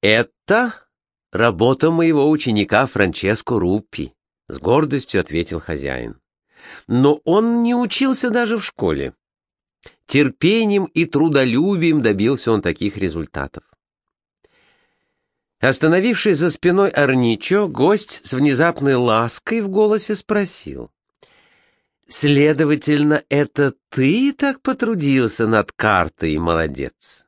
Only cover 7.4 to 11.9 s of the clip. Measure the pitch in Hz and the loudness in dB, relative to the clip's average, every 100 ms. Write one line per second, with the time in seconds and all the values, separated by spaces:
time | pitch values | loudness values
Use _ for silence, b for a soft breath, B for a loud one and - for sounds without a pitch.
7.4 | 226 233 233 240 240 - 277 254 247 226 | 2 0 0 -2 -4 -2 -2 0 -2 -2
8.4 | 233 226 185 - 95 73 67 - _ _ | -2 -4 -8 -4 -2 -2 -6 -10 _ _
9.4 | _ _ _ _ b b _ 139 139 - | _ _ _ _ b b _ 0 0 0
10.4 | 165 220 220 202 185 - 165 143 160 139 | 0 2 2 0 -2 -4 -2 0 2 2
11.4 | 131 117 180 196 165 | 2 2 0 0 2